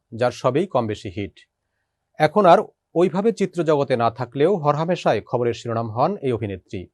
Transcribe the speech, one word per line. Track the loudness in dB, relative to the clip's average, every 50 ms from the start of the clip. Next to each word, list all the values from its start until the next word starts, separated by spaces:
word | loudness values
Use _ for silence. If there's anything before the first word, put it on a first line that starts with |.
| _ _ -6
যার | -2 -2 -2
সবই | -2 0 -2 0 0 0 -2 -2
কম | -2 -2 -2 -2
বেশি | -6 -8 -10 -12
হিট। | -10 -10 -10 -10 -12 -16 -20 _ _ _ _ _ _ _ _ _ _ _ _ _ _ 0
এখন | 0 0 2 4 6
আর | 8 8 6 6 2 _ _ _ _ -2
ওইভাবে | 0 0 0 0 0 0 -2
চিত্রজগতে | 0 0 -2 -4 -4 -2 0 0 2 2 2 0 0 0
না | 0 0
থাকলেও | -2 -2 -6 -8 -2 0 2 2 2
হরহামেশাই | 2 2 0 0 0 0 -2 -4 -2 0 0 0 0
খবরের | -2 -2 -2 -2 0 -2 -2
শিরোনাম | -4 -6 -6 -4 -4 -4 -4
হন | -2 -2 -2 -2 -2 -2
এই | -4 -4
অভিনেত্রী। | -4 -4 -4 -6 -8 -10 -12 _ -12 -12 -12 -14